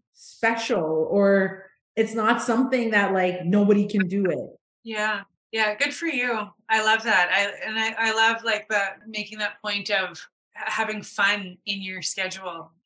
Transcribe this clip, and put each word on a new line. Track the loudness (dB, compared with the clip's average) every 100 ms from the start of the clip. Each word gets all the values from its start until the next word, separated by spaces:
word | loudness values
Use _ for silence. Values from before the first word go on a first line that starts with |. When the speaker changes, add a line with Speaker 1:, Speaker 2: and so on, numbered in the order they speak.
| _
Speaker 1:
special | _ -20 -2 0 0 0 0 0 0 2
or | 4 6 4 2 -4 -16 _ _ -2
it's | -2
not | 0 2 2
something | 2 2 2 0 2
that, | 2 2
like, | 2 2 0
nobody | 2 4 6 6 4
can | 0 0
do | 0 0
it. | 0 -6 -14 _ _
Speaker 2:
Yeah. | -10 -4 -2 -4 -8 _ _
Yeah. | -2 0 0
Good | -2
for | -2 -4
you. | -2 -2 -2 -6 -12 -2
I | 0
love | 4 2
that. | 4 2 4
I, | 2 0 -4 -6
and | -4
I, | -4 -2
I | -2
love, | 2 2 2
like, | -2 -4 -2
the | -2 -2 -6 -12
making | -10 -10 -6
that | -6 -6
point | -6 -6 -2
of | -2 -2 -8 -18 _ _
ha-, | -12 -6
having | -4 -4 -6
fun | -8 -2 0 0 -4 -12
in | -10 -8
your | -8 -8
schedule. | -6 -4 -6 -6 -10 -10 -14 _